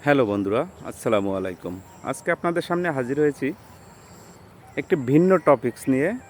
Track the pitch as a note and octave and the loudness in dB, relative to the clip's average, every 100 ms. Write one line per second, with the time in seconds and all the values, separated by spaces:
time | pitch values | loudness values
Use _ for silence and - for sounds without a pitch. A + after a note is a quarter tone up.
0 | D3 C#3+ A2+ G2+ G2 A2 F3 - - A#2 | 4 2 2 0 0 -2 -4 -10 -16 -8
1 | B2+ G#2+ G2 F#2+ F#2+ F#2 - F#2 F#2 - | 0 0 0 -4 -6 -8 -12 -12 -16 -14
2 | - C3+ - E3+ F3 E3+ E3 F3 F3 C#3 | -10 -8 -4 -2 -2 -2 -2 -4 -2 -4
3 | B2 C#3 D3+ C#3 C3+ F#3 - - - - | -4 0 0 0 -6 -8 -18 -20 -20 -20
4 | - - - - - - - - C#3 F3 | -20 -20 -20 -20 -20 -20 -14 -12 -2 -2
5 | A#2+ D3 F3+ F#3 - C3+ B2 - - C3 | 2 4 6 4 4 2 2 -4 -2 0
6 | D#3 B3 - | 0 -4 -10